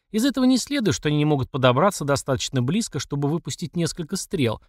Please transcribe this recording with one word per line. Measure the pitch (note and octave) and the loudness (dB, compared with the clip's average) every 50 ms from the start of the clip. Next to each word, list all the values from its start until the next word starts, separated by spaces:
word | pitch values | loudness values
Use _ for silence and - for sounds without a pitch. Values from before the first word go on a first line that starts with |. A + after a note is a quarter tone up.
| _ _ | _ _
Из | - A3 A3 | -2 0 0
этого | C#4+ A#3 - B3+ | 0 2 2 2
не | B3+ C4 A#3+ | 4 4 2
следует, | - - C#4+ D4 A3+ F#3+ C3+ | 0 -2 -4 0 0 0 0
что | - - D3+ | 0 0 0
они | D3 D3+ | 2 2
не | D3 | 4
могут | D3+ D3+ C#3 B2 - | 2 2 2 0 -2
подобраться | - C#3 B2 B2+ B2 B2+ E3 G#3 - - E3 | -2 2 4 4 4 4 2 2 0 0 -2
достаточно | C#3 C#3+ C3 - - C3+ A#2 - - - C3+ | -2 0 0 0 -2 -2 -2 -2 -2 -2 -2
близко, | A#2+ B2+ E3 A3 A3+ - - D3+ | 0 0 0 -2 -2 -4 -6 -8
чтобы | - - - C#3+ C#3+ F3 | -6 -6 -4 -2 0 0
выпустить | D3+ E3+ - - B2+ - - D3+ - | -2 -2 -4 -6 -8 -8 -10 -6 -4
несколько | F3+ E3+ D#3 - - F3 - - | -2 -2 -2 -4 -6 -8 -6 -6
стрел, | F#3 - - - F3+ C3+ A2+ G#2+ - - | -8 -6 -6 -2 0 0 0 -2 -4 -10